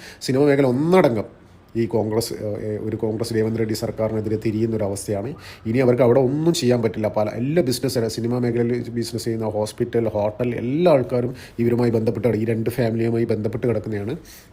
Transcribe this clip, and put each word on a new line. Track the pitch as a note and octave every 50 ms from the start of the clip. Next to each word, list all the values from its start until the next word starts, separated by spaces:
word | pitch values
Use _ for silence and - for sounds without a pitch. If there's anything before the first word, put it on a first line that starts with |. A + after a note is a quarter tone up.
| - - - -
സിനിമാ | - - B2+ C3 D3
മേഖല | D3 C#3 C#3 C#3+
ഒന്നടങ്കം | B2+ B2 C3 D#3 E3 F3+ F#3+ E3 C3 A#2 G#2 F#2+ - - - - - - - - - -
ഈ | A2+ A#2
കോൺഗ്രസ്, | G#2+ - A2 G#2 A2 G#2+ A#2 A2+ - -
ഏഹ്, | - G#2 G#2+ G#2 G#2+ G#2+ G#2+ G#2+ G#2
ഒരു | - A2 A2
കോൺഗ്രസ് | G#2 A#2 A2 A2 G#2 A2+ - A2+
രേവന്ത് | A2 A2 A2 A2+ A2
റെഡ്ഡി | A2+ G#2+ A2
സർക്കാരിനെതിരെ | - A#2+ A2 B2 - A2 G#2+ A2 A2 G2+ G#2+ A2 G#2+ -
തിരിയുന്നൊരവസ്ഥയാണ്. | A2+ G2+ G#2+ A2+ A2+ A2 G#2 G2+ G2 G2+ G2 - - G#2 G2 G2+ C3 E3 - - - - - -
ഇനി | A2 A2+
അവർക്ക് | C3 C3+ A#2+ B2 B2 C3
അവിടെ | A#2 A#2+ C3+
ഒന്നും | C3 B2 C#3 D3+ D#3 E3+ E3
ചെയ്യാൻ | - B2+ B2 B2 A#2
പറ്റില്ല. | A2+ A2 - A2 G#2+
പല, | G#2 - G#2+ G#2 G#2+ -
എല്ലാ | A2 A#2+ C#3 D#3+ F3+ D3+
ബിസിനസ്, | B2+ B2 - - B2+ A#2 B2 A2+
സിനിമാ | A2 - A#2 A2 A#2 B2 B2
മേഖലയിൽ | B2 A#2+ A#2 A#2+ A#2+ A#2 B2 A#2+ A#2+ A2+
ബിസിനസ് | A#2 A#2+ A2+ - A#2+ A2 -
ചെയ്യുന്ന | A#2+ A2+ A2+ A2
ഹോസ്പിറ്റൽ, | G#2+ G2 G#2+ G#2+ G#2+ - - A#2+ A#2 - A#2 A#2
ഹോട്ടൽ, | G#2+ G#2 G#2 G2+ G#2+ - - B2 B2 A#2
എല്ലാ | G2+ G#2+ A#2+ C3+ D#3+ F3+ F3
ആൾക്കാരും | D3+ C3 B2 - C3 B2 B2 B2 C3 - - - - -
ഇവരുമായി | A#2 A#2 A#2+ A#2 B2 A#2+
ബന്ധപ്പെട്ടാണ്, | A2+ A2+ A2+ A#2 G#2 G#2+ G2+ A#2+ G#2+
ഈ | G#2+ A2+
രണ്ട് | A2+ A2+ A2+ A2 A#2
ഫാമിലിയുമായി | A2 - A#2+ A2+ A2+ A#2 A2+ A2+ A#2 A#2 A#2
ബന്ധപ്പെട്ട് | A2 A2 G#2+ G#2 A2 G2+ A#2 C3
കിടക്കുന്നതാണ്. | B2 A2 G#2+ - A2+ G#2+ G2+ G2+ A2 D3 E3+ - - - - - -